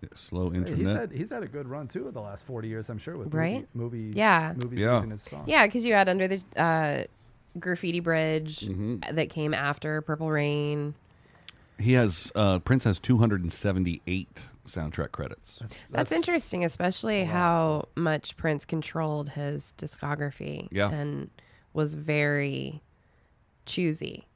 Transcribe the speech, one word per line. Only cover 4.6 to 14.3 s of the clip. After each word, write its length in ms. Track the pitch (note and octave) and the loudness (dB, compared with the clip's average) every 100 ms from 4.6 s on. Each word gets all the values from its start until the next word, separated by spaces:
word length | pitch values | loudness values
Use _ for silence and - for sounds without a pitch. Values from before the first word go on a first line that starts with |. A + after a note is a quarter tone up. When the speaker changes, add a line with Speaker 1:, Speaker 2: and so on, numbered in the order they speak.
| B2 A#2+ | -4 0
Speaker 1:
Yeah. 160 | G#2+ A#2+ | 4 4
Speaker 2:
using 160 | A2 | 2
his 100 | G#2+ | -6
songs. 260 | - - D2+ | -12 -12 2
Speaker 3:
Yeah, 180 | D4+ G#3+ | 6 6
'cause 180 | B3 A#3 | 4 4
you 80 | |
had 160 | G#3 F#3+ | 4 6
Under 180 | F#3 F#3 | 4 0
the, 140 | F#3+ F#3 - | -2 -6 0
uh, 460 | E3 D#3+ D#3 C#3 - _ - - _ F3 | 2 4 2 0 -4 _ -20 -20 _ -10
Graffiti 420 | F3+ F3 F3+ E3+ | -4 -2 0 -2
Bridge 680 | E3+ D#3+ D#3+ D#3+ D#3 D#3 G#2+ | 2 2 2 0 -2 -8 -6
Speaker 1:
Mm-hmm. 480 | F#2+ G#2 A#2 - D#3 | -4 -2 -4 -4 -2
Speaker 3:
that 140 | D3+ | -2
came 240 | - D3+ | 0 0
after 480 | D#3 C#3+ D3 D#3 D#3 | 0 0 -2 -2 -2
Purple 280 | D3+ D3+ D#3+ | -2 -2 0
Rain. 680 | D3+ D3 D3 D3 D3 D3 D3 _ _ _ - - - _ - | 2 2 2 0 -2 -4 -8 _ _ _ -20 -20 -20 _ -2
Speaker 1:
He 140 | G#2+ | 6
has, 380 | B2+ A2+ F2 - - | 6 6 2 -4 2
uh, 240 | G#2 F#2 | 4 4
Prince 240 | - C3+ | 4 4
has 160 | A#2+ F#2+ | 4 2
two 180 | - B2+ | 4 6
hundred 220 | A#2 G#2 | 6 4
and 100 | F2 | 0
seventy-eight 920 | - G2+ F#2+ F2+ E2+ - F#2+ F2+ | -2 0 2 2 0 -2 -4 -4